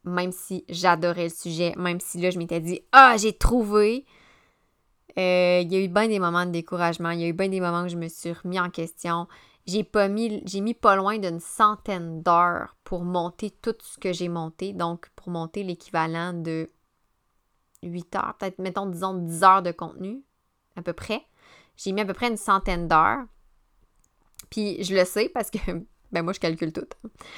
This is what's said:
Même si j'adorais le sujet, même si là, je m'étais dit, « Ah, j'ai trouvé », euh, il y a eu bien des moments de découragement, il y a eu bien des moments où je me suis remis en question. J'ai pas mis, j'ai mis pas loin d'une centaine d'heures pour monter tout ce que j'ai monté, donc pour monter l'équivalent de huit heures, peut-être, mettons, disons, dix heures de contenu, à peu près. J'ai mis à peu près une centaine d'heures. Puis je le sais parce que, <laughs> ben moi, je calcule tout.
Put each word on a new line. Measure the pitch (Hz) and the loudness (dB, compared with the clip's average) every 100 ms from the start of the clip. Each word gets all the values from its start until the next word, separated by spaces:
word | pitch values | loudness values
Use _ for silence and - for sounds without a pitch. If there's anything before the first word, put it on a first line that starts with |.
Même | 180 180 180 | -6 -4 -4
si | 180 - 185 - | -6 -10 -10 -8
j'adorais | 170 185 170 175 170 | -2 2 4 2 -2
le | 170 | -4
sujet, | - 175 165 175 - | -6 -8 -2 -2 -2
même | 180 175 | -4 -4
si | - 175 | -6 -2
là, | 180 | -2
je | 180 | -2
m'étais | 170 165 | -4 -4
dit, « | 165 180 - | -4 -6 4
Ah, | 269 269 226 | 8 8 8
j'ai | 214 | 0
trouvé », | 208 - 240 208 208 208 247 - _ _ _ _ _ _ _ _ _ _ - | 2 2 2 2 2 2 0 -8 _ _ _ _ _ _ _ _ _ _ -2
euh, | 185 180 180 180 | 2 4 6 4
il | 175 | 2
y | 190 | 0
a | |
eu | 190 | 2
bien | 190 226 | 2 2
des | 208 | 2
moments | 175 175 180 | 2 2 0
de | |
découragement, | 170 165 175 170 170 170 | -2 -4 -2 0 0 -4
il | 170 | -2
y | |
a | 170 | -2
eu | |
bien | 170 196 | 0 0
des | 190 | 0
moments | 175 170 | 0 0
où | 180 | -2
je | 170 | -6
me | 165 | -8
suis | - 170 | -8 -10
remis | 165 180 185 | -8 -6 -4
en | 180 | -4
question. | 175 165 - 175 170 170 - - _ - | -4 -8 -6 -4 -4 -4 -14 -20 _ -4
J'ai | 202 | -4
pas | - 208 196 | 0 2 2
mis, | 208 233 214 | 2 -2 -4
j'ai | 185 196 | -6 -4
mis | 214 | -4
pas | 233 220 | 2 4
loin | 196 196 220 | 4 2 -2
d'une | 190 165 | -4 -6
centaine | - - 214 214 - 185 170 160 | -8 2 2 2 -4 -6 -6 -2
d'heures | 175 170 175 170 - _ | 4 6 6 2 -6 _
pour | - 180 | -8 -6
monter | 175 180 170 - 208 | -2 0 -2 -4 -10
tout | _ 233 214 | _ -6 -6
ce | - - | -10 -6
que | 185 | -4
j'ai | 175 175 | -2 -2
monté, | 170 160 - 190 | -4 -6 -8 -10
donc | 190 170 170 - - | -4 -4 -4 -10 -16
pour | - | -8
monter | 170 165 202 | -6 -6 -6
l'équivalent | 190 170 - 170 160 165 175 | -6 -8 -4 -2 -2 -2 -6
de | 170 165 160 160 _ _ _ _ _ _ _ _ _ _ _ | -6 -4 -4 -6 _ _ _ _ _ _ _ _ _ _ _
huit | 175 175 170 | -10 -10 -8
heures, | 196 - - | -4 -4 -4
peut-être, | 190 185 | -8 -6
mettons, | 185 190 196 | -6 -4 -6
disons, | 170 190 | -4 -4
dix | 185 170 165 | -4 -6 6
heures | 190 190 | 8 8
de | 175 | 4
contenu, | 165 165 - 190 262 - _ _ _ _ - | -6 -10 -10 -12 -12 -16 _ _ _ _ -12
à | |
peu | 175 | -8
près. | 165 - 220 _ _ _ - _ _ | -8 -4 -6 _ _ _ -20 _ _
J'ai | 196 | -4
mis | 190 | -2
à | |
peu | 202 | -2
près | 190 240 | -2 -2
une | 214 | -2
centaine | - 190 190 175 165 | 2 2 2 -2 2
d'heures. | 156 180 254 247 _ _ _ _ _ _ _ _ _ _ _ - | 4 4 2 -6 _ _ _ _ _ _ _ _ _ _ _ -12
Puis | - 208 - | -4 -4 -4
je | 185 | 0
le | 190 | 2
sais | 180 208 220 | 2 2 -2
parce | 254 208 | -2 -6
que, | 208 | -4
<laughs> | - 175 - _ - | -4 -6 -10 _ -6
ben | 165 | -4
moi, | 170 | -2
je | 196 | -2
calcule | 170 160 160 | -2 -2 -4
tout. | - - - 220 _ - | -4 -10 -12 -18 _ -20